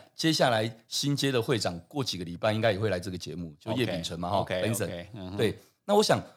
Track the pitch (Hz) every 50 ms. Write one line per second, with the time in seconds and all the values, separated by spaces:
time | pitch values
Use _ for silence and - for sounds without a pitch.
0 | - - _ - - 165 156 - 165 131 117 110 110 117 117 - _ _ - -
1 | - 143 143 127 139 139 131 120 110 - 131 107 95 95 87 85 - - - 143
2 | 127 - - 87 90 85 87 82 - 110 107 110 110 117 98 95 110 107 92 90
3 | 85 95 90 85 - - 76 85 85 80 73 - - 110 - 131 117 107 87 82
4 | 87 - 87 82 87 87 101 95 85 - 90 92 98 110 113 101 101 85 92 85
5 | 87 92 113 104 92 90 98 101 120 101 - - - _ _ _ _ - 208 208
6 | 208 - 165 107 - - -